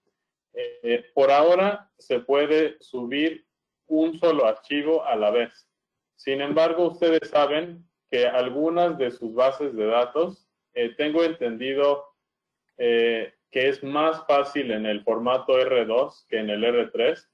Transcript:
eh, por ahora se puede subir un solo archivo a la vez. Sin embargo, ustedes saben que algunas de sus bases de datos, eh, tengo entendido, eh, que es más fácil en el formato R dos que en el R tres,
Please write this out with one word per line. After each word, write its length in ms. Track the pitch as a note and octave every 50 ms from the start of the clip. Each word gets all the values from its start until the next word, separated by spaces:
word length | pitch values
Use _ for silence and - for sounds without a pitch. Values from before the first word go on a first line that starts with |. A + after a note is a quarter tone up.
| _ _ _ _ _ _ _ _ _ _ -
eh, 520 | A#2+ B2 A#2+ - - - A#2 A#2+ A#2+ - - -
por 160 | C#3 C3+ C3+
ahora 600 | C#3 D3 D3+ E3+ F3 F#3 F#3+ G3+ G3+ G3+ - _ _
se 240 | _ _ - C3 A#2+
puede 560 | A#2+ - C#3 C#3+ D3 D3 D#3 D#3 D#3+ D3+ D3+ _
subir 680 | _ - - B2+ B2 A#2+ C3+ C#3+ D#3 E3 D#3 - _ _ _ _ _ _ _ _ _
un 320 | - D#3 D#3 D#3+ E3 D#3+ D#3+
solo 260 | F3+ E3+ D#3 C#3+ B2+
archivo 580 | A2 A2 - _ - C#3+ D3 C#3+ D#3 E3 D#3
a 140 | - C#3+ B2
la 140 | G#2+ G#2+ G#2
vez. 360 | G#2 A#2+ A#2 A#2 _ _ _ _ _ _ _ _ _ _ _ _ _
Sin 280 | _ - C#3 C3+ C#3
embargo, 460 | C#3 C#3+ D3 D#3+ D#3+ E3 E3 E3+ F3 D#3+
ustedes 420 | E3 - F3 E3 D#3+ D#3+ - -
saben 580 | - D3 D3 C#3 D3 D#3 E3+ F3 E3+ - - _ _ _ _ -
que 160 | - - -
algunas 720 | - B2+ B2+ B2 B2 B2 C#3+ D#3 E3 E3 F3 F3 F3 D#3 C3+
de 140 | C3+ A#2+
sus 200 | A#2+ - A#2+ A2
bases 420 | A2 A#2+ B2+ C3+ C3+ C3+ D3 C#3 A#2+
de 120 | A2 G#2+
datos, 600 | G#2+ A2+ A#2+ B2 B2 - D3 E3+ G3 F#3+ _ _ _ _ _ _ _ -
eh, 200 | B2 A#2 A#2 A#2
tengo 300 | - D3 D3+ D3+ E3 E3+
entendido, 800 | D#3+ E3 - B2+ A#2 A2+ A2 B2+ C3+ C3+ C#3 C#3+ C#3+ C#3+ C#3+ - - _ _ _ _ _ _ _ _ _ _ _ _ _
eh, 560 | - B2 A#2+ A#2 A#2 A#2 A#2 A2+ A2+ G#2 - _ _ _ _
que 180 | - C3 B2+ C#3
es 140 | C3+ -
más 440 | C#3 C3+ C#3+ D3 D#3 D#3+ D#3+ D#3 -
fácil 460 | - C#3+ C#3+ C#3 C#3 - D3 C3+ A#2+
en 120 | G#2+ G#2+ G#2+
el 180 | G#2+ G#2 G#2 -
formato 540 | A#2+ A2+ A2+ A#2 B2 B2+ B2+ B2+ - C3 B2+
R 280 | C3 B2+ C3 A#2+ A2+
dos 400 | A2 A2 B2 C#3+ C#3+ - - _ -
que 100 | A2+ A2
en 120 | G#2+ G#2
el 140 | G#2 G#2 A2+
R 240 | A#2+ A#2+ A#2+ A2+ A2+
tres, 420 | - A2 A#2 C#3+ E3 - _ _